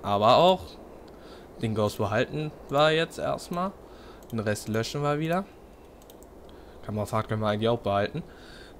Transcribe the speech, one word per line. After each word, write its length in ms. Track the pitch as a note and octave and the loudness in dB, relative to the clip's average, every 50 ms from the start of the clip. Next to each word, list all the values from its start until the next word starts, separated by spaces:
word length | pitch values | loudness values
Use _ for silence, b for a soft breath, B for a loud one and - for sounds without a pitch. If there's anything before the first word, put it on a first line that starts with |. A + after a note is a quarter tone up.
aber 360 | - G2+ G2+ G2+ G#2 A2+ B2 A#2 | -2 0 2 4 6 8 8 8
auch 240 | D#3+ F3+ F#3 F3+ - - - - - - - - - B B B B B B B B B - - | 8 8 6 4 0 -6 -16 -16 -18 -18 -18 -18 -18 B B B B B B B B B -8 -4
den 140 | - A2+ G#2+ | -4 0 2
Ghost 220 | G#2+ G#2+ G#2 - - | 2 2 2 2 0
behalten, 540 | A2 G2 G#2+ A2 C3 - - D3 D#3 D3+ - - - - | -2 0 2 2 0 0 -2 -4 -4 -6 -8 -10 -6 0
war 220 | C#3 C#3+ D3+ D#3 | 4 4 6 6
jetzt 280 | D#3 D#3+ E3 D#3+ - - | 6 4 2 0 -2 -4
erstmal. 520 | - D#3 C#3 - - - F3+ F3 F#3 G3 G3 - B B B B B B B B B B | -2 -2 -2 -2 -4 -6 -4 -4 -4 -4 -6 -10 B B B B B B B B B B
Den 80 | - A2+ | -6 -2
Rest 300 | G2+ G#2+ G#2 - - - | 0 0 -2 -2 -2 -2
löschen 320 | G#2+ A2 A2+ - - D3 | -2 0 -2 -2 -2 -2
wir 180 | C#3+ D3 D3 D3 | 0 0 0 0
wieder. 260 | D#3 D#3+ E3 F#3 G3+ - - - - - - - - - - - - - - - - - - - B B B B B B B B - | 0 0 0 -2 -2 -4 -10 -20 -20 -20 -20 -20 -20 -20 -20 -20 -20 -20 -20 -20 -20 -20 -20 -20 B B B B B B B B -10
Kamerafahrt 420 | - G#2 G#2+ G#2 - - A2 G#2+ - | -6 -4 -4 -4 -2 -2 -2 -2 -2
können 140 | A2+ G#2+ | -2 0
wir 80 | A2 G#2+ | 0 0
eigentlich 200 | G#2 G#2 A2 A2+ | 2 2 2 2
auch 100 | A#2+ A2+ | 2 2
behalten. 440 | - G2+ G2+ G2+ G#2 - - D3+ E3+ B B B B B B B B B B B | 0 0 2 2 2 0 -2 -6 -10 B B B B B B B B B B B